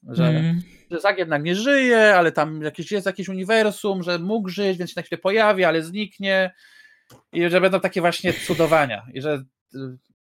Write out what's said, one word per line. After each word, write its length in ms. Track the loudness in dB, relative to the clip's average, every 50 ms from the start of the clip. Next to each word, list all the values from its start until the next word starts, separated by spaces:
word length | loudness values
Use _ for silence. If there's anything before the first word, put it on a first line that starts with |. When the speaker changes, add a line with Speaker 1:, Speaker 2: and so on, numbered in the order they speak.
| _ -8
Speaker 1:
że, 180 | -2 0 2 2
Speaker 2:
Mhm. 340 | 2 2 0 0 0 -2 -4 -8 -16 _ _ _
Speaker 1:
że 80 | -10 -2
Zak 180 | 0 0 0 0
jednak 260 | -2 -2 -2 -2 0
nie 120 | -2 -2
żyje, 600 | 0 2 2 2 4 4 4 4 6 6 6 6
ale 160 | 6 4 4
tam 300 | 2 0 -2 -2 -2 -6
jakieś, 300 | -6 -6 -6 -8 -8 -4
jest 140 | -4 -4 -2
jakieś 240 | -4 -6 -6 -8 -8
uniwersum, 760 | -6 -8 -2 0 2 2 2 2 0 -2 -4 -4 -4 -2 -2
że 160 | -2 -4 -2
mógł 300 | -2 -2 -2 -2 -4 -6
żyć, 280 | -4 -2 -2 -2 -2 -2
więc 120 | -4 -8
się 80 | -8 -10
na 40 | -8
chwilę 180 | -8 -10 -4
pojawi, 420 | -2 0 2 2 4 4 4 4 2
ale 200 | 2 2 0 -2
zniknie 680 | -4 -6 -8 -8 -8 -10 _ -4 -2 0 0 0 -2 -4 _ _ -20 _ -20 -20 -20 _ _ _ _ -20 -20 _ _ -4
i 160 | -2 -2 2
że 120 | 2 2
będą 180 | 2 2 0 0
takie 220 | -2 -2 -4 0
właśnie 320 | 0 0 0 0 -2 -4 -4
cudowania 720 | -4 -4 -6 0 0 2 2 4 2 2 0 -4 -10 -12 -14 -14
i 80 | -8
że, 100 | -6 -4 -4 -6 -6 -12 _ _ _ _ _
e, 20 | -14 -14 -14 -14 -18 _ _ _ _ _ _ _